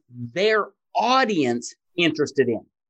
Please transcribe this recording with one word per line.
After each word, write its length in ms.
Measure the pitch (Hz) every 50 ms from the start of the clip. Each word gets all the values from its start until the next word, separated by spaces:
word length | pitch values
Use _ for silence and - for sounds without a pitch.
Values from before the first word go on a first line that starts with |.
| _ _
their 600 | 120 120 120 117 117 175 202 220 220 208 190 - - _ _ _ -
audience 800 | - 214 240 254 262 262 220 208 160 135 120 120 120 - - - _ _ _ _
interested 500 | 170 170 156 151 151 143 - - 139 123
in. 140 | 117 110 98 - _ _ _ _